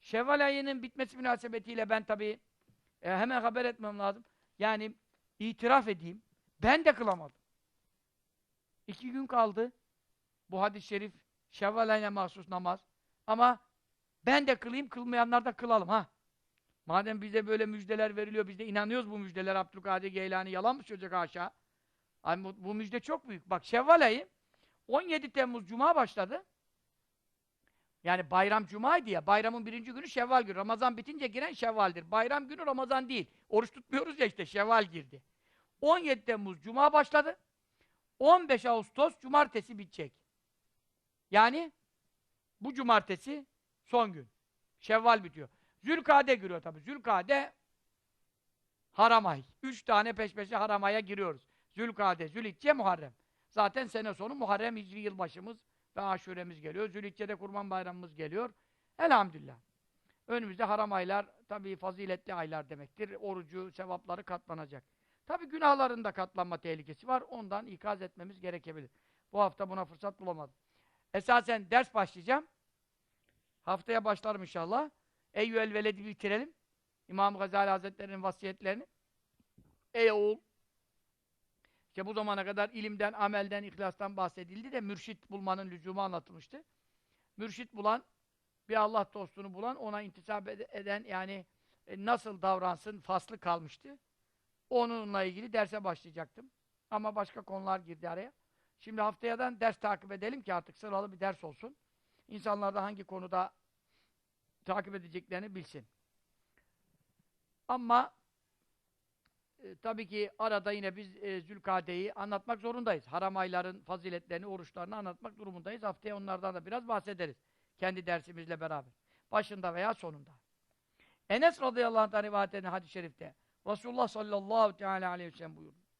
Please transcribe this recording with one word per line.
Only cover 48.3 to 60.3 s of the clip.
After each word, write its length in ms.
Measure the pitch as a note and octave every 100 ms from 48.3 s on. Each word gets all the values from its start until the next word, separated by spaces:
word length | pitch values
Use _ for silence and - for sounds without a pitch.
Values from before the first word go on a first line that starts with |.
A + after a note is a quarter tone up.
| _ _ _ _ _ _
haram 340 | - A3 A3+ G3
ay. 180 | C#3+ C3 _
Üç 200 | C4 A#3+
tane 300 | - G#3+ A3
peş 220 | G#3+ G#3+
peşe 220 | G3+ G3 A3
haram 280 | G#3+ G3+
aya 160 | G3 G#3+
giriyoruz. 480 | G3+ G3+ F#3+ C#3 _ _ _
Zülkade, 580 | - A#3 G#3+ G3+ F3 D#3+
Zülhicce, 440 | F3+ A3 F3+ C#4+
Muharrem. 420 | D4 G3 F3 D3 - _ _ _
Zaten 380 | G#3 G3+ B3+ B3
sene 280 | A3+ G#3+
sonu 200 | F#3+ G#3
Muharrem 420 | C#4+ A3 G3+ A3+ A3+
Hicri 240 | G3 G3+
yılbaşımız 580 | G#3 F#3+ F3 F3+ F#3+ A3+ _ _ _ -
ve 40 |
Aşuremiz 600 | G3 F#3 - F#3 F3 D#3+
geliyor. 280 | D3+ E3+ G#3+
Zülhicce'de 480 | F#3 G3+ - G#3 G3
Kurban 340 | G3 G3+ G3+
Bayramımız 440 | F#3 F3+ F3+ F3
geliyor. 400 | D3+ D#3 F3 A#3+ - _ _ _ -
Elhamdülillah. 580 | E4 B3+ F#3+ D#3 C#3 A#2+ _ _ _ _ _ _
Önümüzde 380 | -